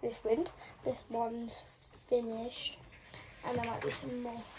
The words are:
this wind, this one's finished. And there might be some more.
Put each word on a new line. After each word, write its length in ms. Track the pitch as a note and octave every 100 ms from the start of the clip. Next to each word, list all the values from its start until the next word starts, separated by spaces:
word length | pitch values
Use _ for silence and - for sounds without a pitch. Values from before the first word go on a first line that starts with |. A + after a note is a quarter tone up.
this 220 | A#3+ A3+
wind, 260 | A3 A#3 F4 - - -
this 180 | - B3 -
one's 520 | A#3 A#3 A#3 A#3 - - - - - -
finished. 720 | B3 A#3 A3+ A#3 - - - - - - - - -
And 120 | - B3
there 60 |
might 180 | A#3 A3+
be 80 | -
some 320 | - C4+ B3
more. 220 | A#3+ A#3 A3